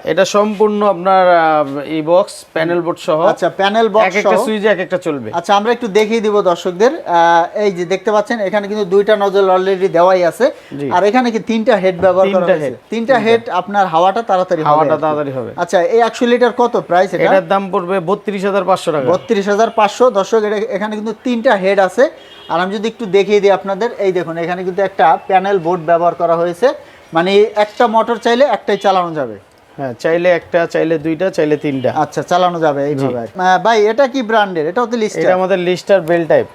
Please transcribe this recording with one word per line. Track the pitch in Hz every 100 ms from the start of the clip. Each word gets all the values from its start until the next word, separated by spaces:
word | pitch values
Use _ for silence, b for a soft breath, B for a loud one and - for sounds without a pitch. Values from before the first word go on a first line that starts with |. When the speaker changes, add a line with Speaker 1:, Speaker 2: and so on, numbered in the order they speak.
Speaker 1:
এটা | - 156
সম্পূর্ণ | 185 208 214 196 214 208
আপনার, | 208 175 185 190 180 175
আহ, | 160 151 143 139
এই | 139 156
বক্স, | 156 180 202 - -
প্যানেল | 160 165 175
বোর্ড | 165 160
সহ। | - 156
Speaker 2:
আচ্ছা, | 165 165 175
প্যানেল | 165 196 214 226
বক্স | 202 190
Speaker 1:
এক | 185
একটা | 196 185
Speaker 2:
সহ। |
Speaker 1:
সুইচে | 220 220 208
এক | 185
একটা | 170 180
চলবে। | 175 143 110
Speaker 2:
আচ্ছা, | 170 170 202
আমরা | 214
একটু | 240 240
দেখিয়ে | 190 214 226
দিব | 214 208
দর্শকদের। | 185 170 190 175 233 330 -
আহ, | 170 170 170 170 214
এই | 208
যে | 175
দেখতে | 175 185 226
পাচ্ছেন | 214 208 233
এখানে | 196 208 202
কিন্তু | 214
দুইটা | 196 196 202 214
নজল | 196 190 196
already | 185 190 190 190
দেওয়াই | 165 180 190
আছে। | 175 - 262 B B 139
Speaker 1:
জি। | 143
Speaker 2:
আর | 180
এখানে | 202 247 240
কি | 220
তিনটা | 180 226 220 208
হেড | 190 175
ব্যবহার | 185 180 190
করা | 190
Speaker 1:
তিনটা | 175
Speaker 2:
হয়েছে? | 170
Speaker 1:
হেড। | 143 113 _
Speaker 2:
তিনটা | 220 226
Speaker 1:
তিনটা। | 254 214
Speaker 2:
হেড, | 226 226
আপনার | 175 180 202 185
হাওয়াটা | 160 180 208
তাড়াতাড়ি | 226 185 185 170
হবে | 151
Speaker 1:
হাওয়াটা | 147 147
Speaker 2:
আর | 151
কি। |
Speaker 1:
তাড়াতাড়ি | 156 151 143
হবে। | 131 110 -
Speaker 2:
আচ্ছা, | 175 190
এই | 170 226
একশো | 226 226 240
লিটার | 240 240 208
কত | 254 202
প্রাইস | - 175 190
এটা? | 180
Speaker 1:
এটার | 170 190 165
দাম | 196 196
পড়বে | 196 175 196
বত্রিশ | 160 180 - 196
হাজার | 196 196
পাঁচশো | 185 180 -
টাকা। | 151 131
Speaker 2:
বত্রিশ | 180 - 202 196
হাজার | 202 226
পাঁচশো। | - 202 - 247
দর্শক, | 202 190 226
এটা, | 208 208
এখানে | 220 196 214 214
কিন্তু | 214 220
তিনটা | 254 233 247
হেড | 208 185 196
আছে। | 185 185 294 - B B -
আর | 160
আমি | 185
যদি | 208 220
একটু | 220 220
দেখিয়ে | 196 190 208
দিই | 196
আপনাদের, | 185 196 190 233 -
এই | 196
দেখুন, | 180 165 165
এখানে | 170 180
কিন্তু | 185 185
একটা | 196 190 170 185 -
প্যানেল | 190 190 202
বোর্ড | 160 180
ব্যবহার | 156 170 175
করা | 170 170 165
হয়েছে। | 170 170 254 294 B B B
মানে | 160 180 202 220 -
একটা | 208 - 240
মোটর | 226 220 233
চাইলে | 233 233
একটাই | 285 208 - 202
চালানো | 208 190 175
যাবে। | 156 127 101 - _ _ -
Speaker 1:
হ্যাঁ, | 135 117
চাইলে | 160 170 175
একটা, | 170 - 175 165
চাইলে | 165 160 165
দুইটা, | 156 160 190
চাইলে | - 151 147
তিনটা। | 151 135 123 110
Speaker 2:
আচ্ছা, | 147 -
চালানো | 143 180 180 175
যাবে | 160 139 143
এইভাবে | 143 135
Speaker 1:
জি। | 123
Speaker 2:
আর | 113
কি। | 185
আহ, | 185 185
ভাই, | 185 226 208
এটা | 220 269
কি | 269
ব্র্যান্ডের? | 214 226 208 170 151
এটা | 185
হচ্ছে | 233 240
লিস্টার। | 214 165
Speaker 1:
এটা | 170
আমাদের | 185 185 190
লিস্টার | 175 175 - 196
বেল | 160 170 160
টাইপ। | 151 104